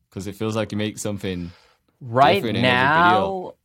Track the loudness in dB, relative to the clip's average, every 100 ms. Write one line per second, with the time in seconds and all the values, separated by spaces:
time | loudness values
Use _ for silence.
0 | _ -12 -10 -6 -4 -2 -4 -4 -6 -6
1 | -8 -6 -6 -6 -8 -14 _ _ _ _
2 | -4 2 4 4 0 0 2 4 4 4
3 | 4 4 0 -4 -10 -16